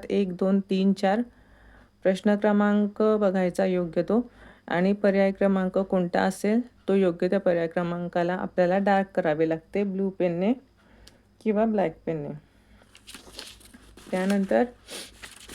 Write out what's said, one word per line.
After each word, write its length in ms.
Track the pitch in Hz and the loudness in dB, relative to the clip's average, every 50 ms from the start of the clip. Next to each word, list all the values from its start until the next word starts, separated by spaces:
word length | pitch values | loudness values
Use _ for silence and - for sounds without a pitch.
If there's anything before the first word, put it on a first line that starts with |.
| 196 - | -2 -2
एक, 220 | 190 196 202 185 175 | -2 -2 -2 -2 -2
दोन, 280 | 180 196 190 196 196 | -2 0 0 0 0
तीन, 320 | 196 - 190 190 190 196 190 | 0 0 0 2 2 2 2
चार. 280 | - - 190 196 226 247 - - - - _ - - - - - - - _ _ _ - | 2 2 0 0 0 -2 -6 -10 -20 -20 _ -20 -20 -20 -20 -20 -20 -20 _ _ _ 0
प्रश्न 340 | 185 190 185 - 208 208 | 0 0 2 2 0 2
क्रमांक 680 | 202 208 208 208 208 208 208 208 208 208 208 202 - 214 | 2 2 2 2 4 2 2 2 2 0 0 0 0 0
बघायचा 600 | 214 214 214 208 196 185 190 185 180 175 - 190 | 2 2 2 2 2 2 2 0 0 0 0 0
योग्य 380 | 190 185 180 175 170 160 175 170 | 0 0 0 -2 -2 -2 -2 -2
तो 280 | - 196 233 247 - - - - - - - _ | 0 0 0 -2 -4 -8 -20 -20 -20 -20 -18 _
आणि 260 | - - 170 180 190 202 | -6 -2 0 2 2 2
पर्याय 400 | 202 202 202 196 196 196 196 196 | 2 2 2 4 4 2 2 2
क्रमांक 460 | - 202 196 196 190 185 185 190 196 | 2 0 2 2 2 0 0 -2 -2
कोणता 440 | 196 190 - 185 180 175 - 190 190 | -2 0 0 0 0 0 0 0 0
असेल 380 | 190 190 - - 202 214 233 247 - _ _ _ - | 0 -2 -2 -2 0 0 0 -2 -4 _ _ _ 0
तो 60 | 190 | 2
योग्य 340 | 196 190 180 170 175 180 180 | 2 2 2 0 0 -2 0
त्या 120 | 196 196 | 0 0
पर्याय 260 | 196 190 175 170 165 | 0 0 0 0 0
क्रमांकाला 680 | 165 160 180 175 170 175 175 175 170 - 175 170 175 180 | -2 -2 -4 -4 -4 -4 -6 -6 -4 -2 -2 -2 -2 -2
आपल्याला 440 | 185 - 185 - - 180 170 180 196 | -4 -6 -4 0 0 2 2 2 2
डार्क 280 | 196 202 196 196 196 196 - | 2 2 2 2 0 -2 -2
करावे 320 | - 175 165 151 151 160 160 | -2 0 0 0 0 0 0
लागते 360 | 160 165 - _ - 196 208 | -2 -4 -6 _ -4 -4 -2
ब्लू 260 | 202 185 190 196 196 | -2 -2 -4 -4 -4
पेनने 420 | 190 - 175 180 170 170 185 208 262 262 - _ _ _ _ _ - - - - - _ _ _ _ _ - | -2 -2 -2 -2 0 0 0 0 -2 -2 -4 _ _ _ _ _ -20 -20 -20 -20 -20 _ _ _ _ _ -4
किंवा 200 | 220 208 202 220 | -2 0 0 0
ब्लॅक 300 | 226 214 208 180 165 160 - - | 0 0 0 0 -2 -4 -6 -8
पेनने. 220 | - 165 156 143 143 147 151 - _ _ _ _ _ - - - _ - - _ - - - - - - - - - - - - - - - - - - - - - | -6 -6 -6 -6 -8 -12 -14 -16 _ _ _ _ _ -20 -20 -20 _ -20 -20 _ -20 -20 -20 -20 -20 -18 -18 -18 -18 -20 -20 -20 -20 -20 -20 -20 -20 -20 -20 -12 -6
त्यानंतर 540 | - 185 185 190 202 202 196 196 214 226 247 240 - - _ - - - - - - - - - - - - - - | -4 -2 0 2 2 2 2 2 2 2 0 0 -4 -12 _ -18 -16 -16 -16 -18 -20 -20 -20 -20 -20 -20 -10 -2 0